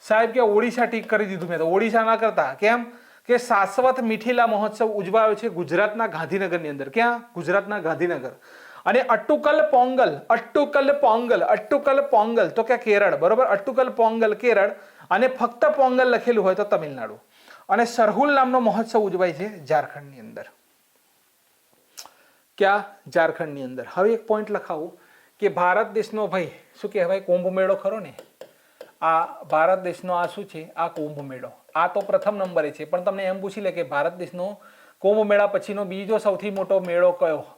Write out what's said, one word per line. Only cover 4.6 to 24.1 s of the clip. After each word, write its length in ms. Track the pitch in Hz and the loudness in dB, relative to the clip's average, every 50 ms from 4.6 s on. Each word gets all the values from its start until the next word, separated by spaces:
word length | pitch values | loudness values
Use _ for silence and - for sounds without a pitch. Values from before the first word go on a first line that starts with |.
| 214 208 214 - 233 | -2 -2 -2 -2 -2
ઉજવાયો 480 | 220 208 202 175 190 196 226 220 220 208 | -2 -2 -4 -4 2 2 4 4 4 2
છે 140 | 214 233 226 | 0 -4 -6
ગુજરાતના 580 | 170 170 170 135 170 180 208 208 214 226 226 | -4 -4 -4 0 2 2 2 2 0 -2 -4
ગાંધીનગરની 600 | 208 - 156 165 139 180 190 196 175 175 170 160 147 | -4 -4 -6 -6 -4 -2 -2 -2 -2 -2 -4 -4 -6
અંદર. 200 | 143 139 139 135 | -8 -8 -8 -4
ક્યાં? 360 | 139 226 233 240 240 233 233 - - | -2 0 0 0 0 -4 -8 -12 -12
ગુજરાતના 440 | 180 156 160 175 175 180 202 208 202 | -8 -4 0 0 0 0 -2 -8 -4
ગાંધીનગર. 520 | 156 160 156 147 175 175 165 139 123 123 - - _ - - - - - - - - | -4 -4 -2 -2 -2 -2 -2 -4 -6 -10 -14 -14 _ -20 -20 -20 -20 -20 -14 -4 -2
અને 140 | 185 208 254 | 0 2 2
અટ્ટુકલ 720 | 254 - 226 214 - - 302 - 302 294 302 311 302 302 | 2 2 0 0 2 0 0 2 2 2 2 2 2 4
પોંગલ, 500 | 277 247 247 254 262 262 240 - 147 143 - - | 4 4 4 4 4 2 2 2 0 -4 -2 -2
અટ્ટુકલ 640 | 233 233 - - - 302 285 285 294 277 269 285 285 285 | -2 -2 -2 -2 0 0 0 2 2 2 2 2 2 4
પોંગલ, 400 | 285 233 220 233 247 233 233 - | 4 2 2 2 2 0 0 2
અટ્ટુકલ 640 | - - 214 202 - - 285 277 - 277 269 277 | 2 2 0 0 0 -2 -2 0 2 2 2 2
પોંગલ 460 | 285 - 247 214 214 233 233 226 190 160 | 2 2 2 2 2 2 2 0 0 0
તો 140 | - 226 | 0 -2
કે 140 | 226 269 247 | 0 0 0
કેરળ, 400 | 226 - 220 208 202 202 185 156 | 0 2 2 4 4 4 2 2
બરોબર? 280 | 139 165 185 220 247 254 | 2 2 2 4 4 4
અટ્ટુકલ 460 | 165 202 196 - 269 226 262 254 247 | 2 2 0 -2 -2 0 0 0 0
પોંગલ 440 | 202 233 226 220 226 226 226 214 208 | 2 2 2 2 2 2 0 0 0
કેરળ 360 | 208 247 240 220 196 196 208 - - - - _ - - - | 0 2 2 4 4 2 2 -2 -6 -18 -20 _ -14 -4 -2
અને 180 | 180 202 254 254 | 0 2 2 0
ફક્ત 360 | 254 - 240 240 - - 311 | 0 -2 -4 -4 -2 0 2
પોંગલ 400 | 302 302 277 269 254 254 254 254 | 2 4 4 2 2 4 2 2
લખેલું 400 | 254 240 214 - 247 233 214 185 | 2 2 0 0 0 0 2 2
હોય 100 | 190 185 | 2 2
તો 100 | 202 202 | 0 0
તમિલનાડુ. 540 | 202 208 175 160 147 135 123 113 107 107 - _ _ _ _ _ - - - - - | 0 0 -2 -2 -6 -10 -10 -12 -12 -12 -16 _ _ _ _ _ -20 -20 -14 -4 -2
અને 160 | 196 226 233 | 0 0 0
સરહુલ 500 | 233 - 247 220 208 196 214 285 294 285 | 0 2 2 2 2 4 2 2 4 4
નામનો 260 | 269 262 247 254 254 | 4 2 2 2 2
મહોત્સવ 380 | 233 214 185 220 220 - - 220 | 2 2 0 0 -4 0 0 0
ઉજવાય 340 | 208 190 175 180 185 180 | 0 0 0 0 0 0
છે 320 | 156 151 196 214 214 175 143 | -2 -4 -10 -10 -10 -12 -4
ઝારખંડની 560 | 127 156 147 - - - 147 143 139 135 127 | 0 0 0 0 -2 -12 -16 -18 -18 -20 -20
અંદર. 240 | 110 110 113 101 95 - _ _ _ _ _ _ _ _ _ _ _ _ _ _ _ _ _ _ _ _ _ _ _ _ _ _ _ _ - - - - _ _ _ _ _ _ _ _ _ - | -20 -16 -16 -16 -16 -18 _ _ _ _ _ _ _ _ _ _ _ _ _ _ _ _ _ _ _ _ _ _ _ _ _ _ _ _ -20 -20 -20 -20 _ _ _ _ _ _ _ _ _ 0
ક્યાં? 520 | 196 190 202 208 202 - - - - 143 | 2 2 2 0 -2 -8 -18 -20 -14 -2
ઝારખંડની 520 | - 170 160 156 156 - 170 151 143 139 | 0 2 2 2 0 -4 -8 -8 -8 -10
અંદર. 240 | 131 127 131 131 147 - - | -10 -10 -10 -12 -12 -8 -2
હવે 180 | 180 196 220 | 0 2 2